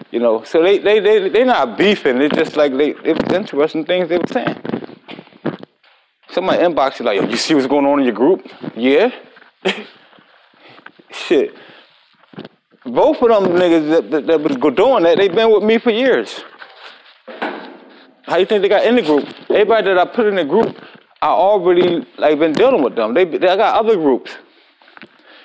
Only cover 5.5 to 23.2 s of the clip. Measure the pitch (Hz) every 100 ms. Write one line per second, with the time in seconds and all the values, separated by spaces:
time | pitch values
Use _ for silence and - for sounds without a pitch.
5.5 | - - _ _ _ _ _ _ 180 190
6.5 | 107 175 151 135 - 120 98 - 117 -
7.5 | 151 127 143 139 143 127 104 139 190 -
8.5 | - - 110 127 143 240 - - - -
9.5 | _ 190 208 - - _ _ _ _ _
10.5 | _ - - - _ - - - 151 -
11.5 | - - - _ _ _ _ _ - -
12.5 | _ _ _ 123 127 254 302 233 214 185
13.5 | 175 180 165 151 165 - 156 131 160 151
14.5 | 131 143 123 240 240 170 170 196 185 226
15.5 | 214 214 226 247 214 262 151 98 - -
16.5 | - - - - - - _ - - -
17.5 | - - - - - - _ - 170 196
18.5 | 208 196 202 190 247 151 147 117 - -
19.5 | 185 208 226 190 180 180 - 208 196 143
20.5 | 190 185 - - - _ - 156 131 190
21.5 | 208 175 180 180 170 - - 135 147 160
22.5 | 143 247 233 120 117 110 139